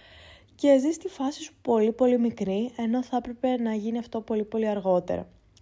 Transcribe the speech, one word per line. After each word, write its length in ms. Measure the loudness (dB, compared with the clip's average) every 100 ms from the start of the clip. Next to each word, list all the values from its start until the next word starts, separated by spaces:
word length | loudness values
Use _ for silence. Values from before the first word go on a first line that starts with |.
| -20 -20 -20 -20 _ 0
και 220 | 6 6
ζεις 180 | 4 -4
τη 100 | -8
φάση 360 | -6 -6 -6
σου 100 | -14 _
πολύ 300 | 0 2 2
πολύ 280 | 2 2 4
μικρή, 520 | 2 -2 -4 -2 -4 -4
ενώ 280 | -2 -2
θα 140 | -2 -4
έπρεπε 400 | -4 -4 -2 0
να 160 | -2
γίνει 240 | -2 -4 -6
αυτό 240 | -6 -8
πολύ 220 | -4 -4
πολύ 240 | -2 -2 -2
αργότερα. 600 | 0 2 2 0 -6 -8 _ _ -20